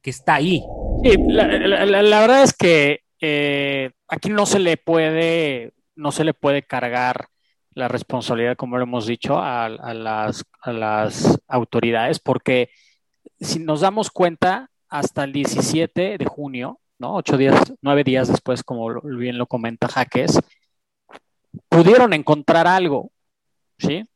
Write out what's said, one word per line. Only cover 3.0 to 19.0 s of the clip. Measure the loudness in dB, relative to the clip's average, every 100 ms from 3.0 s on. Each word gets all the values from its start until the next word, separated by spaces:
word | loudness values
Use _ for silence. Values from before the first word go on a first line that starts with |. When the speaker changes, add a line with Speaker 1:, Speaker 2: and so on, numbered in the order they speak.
| _ -8
Speaker 2:
eh, | -4 -2 -2 -2 -4 -4 -6 _ -10
aquí | -8 -2
no | 0
se | 0 2
le | 0 -2
puede, | 0 0 2 0 0 0 -2 -4 -10 _ _
no | -8 -6
se | -2
le | -2
puede | 0 0 -2
cargar | -2 -6 -4 -2 -2 -4 -10 _ _ _ _
la | -8 -6
responsabilidad, | -6 -6 -8 -4 -2 -2 -4
como | -6 -4
lo |
hemos | -4 -4 -6
dicho, | -6 -2 -2
a, | -2 -4
a | -6 -8 -12
las, | -10 -6 -4 -4 -6 -14 _
a | -10
las | -6 -2 -2 -2 0 0 0 -2
autoridades, | -4 -2 -2 0 0 -2 -2
porque | -2 -2 0 0 -2 _ _ _ _ _ -20 -14
si | -8 -6
nos | -4 0
damos | 0 0 -6
cuenta, | 0 -2 0 -2 -2 -8 _ -12
hasta | -8 -6 -6
el | -6
diecisiete | -4 -4 -4 -2 -2 -2 -2 -4 -4
de |
junio, | -8 -8 -12 -10 -10 -14 _ -12
¿no? | -8
Ocho | -6 0 2
días, | 4 4 2 -2
nueve | 0 2
días | 2 0 0
después, | -2 -2 -6
como | -6 -8 -6
lo, | -8